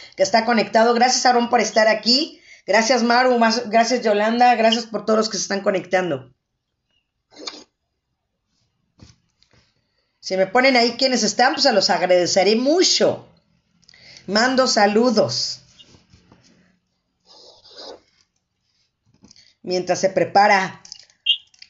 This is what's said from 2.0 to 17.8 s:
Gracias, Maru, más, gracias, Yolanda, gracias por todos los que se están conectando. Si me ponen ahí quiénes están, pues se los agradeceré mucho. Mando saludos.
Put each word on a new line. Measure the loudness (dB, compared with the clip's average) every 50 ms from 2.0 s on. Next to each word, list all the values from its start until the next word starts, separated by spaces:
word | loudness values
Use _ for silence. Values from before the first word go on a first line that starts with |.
| -2 -2 -2 -2 -4 -6 -10 -20 _ -20 -20 -18 _
Gracias, | -2 0 0 2 0 0 0
Maru, | 2 2 2 2 2 2 2 2
más, | 2 0 0 -2 -6 0
gracias, | 0 0 0 0 -2 -2
Yolanda, | -2 -2 0 0 0 -2 0 2 2 2 2
gracias | 2 2 0 0 0 -4
por | -8 -10 -8 -2
todos | -2 0 0
los | 0 -2
que | -6
se | -8
están | -8 -6 -8 -4
conectando. | -4 -2 -4 -4 -4 -2 -2 -2 -2 -2 -6 -8 -10 -16 _ _ _ _ _ _ _ _ _ _ _ _ _ _ _ _ _ _ _ _ _ -18 -18 -18 -18 -18 -20 _ _ _ _ _ _ _ _ _ _ _ _ _ _ _ _ _ _ _ _ _ _ _ _ _ _ _ -20 -20 _ _ _ _ _ _ _ _ _ _ _ _ _ _ _ _ _ _ _ _ _ _
Si | -10 -6 -2 -2
me | -2
ponen | 0 0 2 2 4 4
ahí | 2 2 0 -2
quiénes | -2 -2 -2 -2 -2
están, | -2 -2 0 2 2 2
pues | 2 2 0
se | 2
los | 2 2 2 0
agradeceré | 0 0 2 2 2 2 2 2 0 2 2 2 2
mucho. | 2 2 0 2 2 2 2 2 2 0 0 0 -4 -10 _ _ _ _ _ _ _ _ _ _ _ _ _ _ _ -20 -20 -20 -20 _
Mando | -4 -2 0 0 2 2 0 0
saludos. | 0 2 2 2 2 2 2 2 2 2 0 0 -2 -4 -6 -6 -8 -10 -14 _ _ _ _ -20 _ -20 _ _ _ -20 _ _ _ _ _ _ _ _ _ _ _ _ _ _ _ _ _ _ _ _ _ _ _ -20 -20 -20 -20 -20 _ _ -20 -20 -20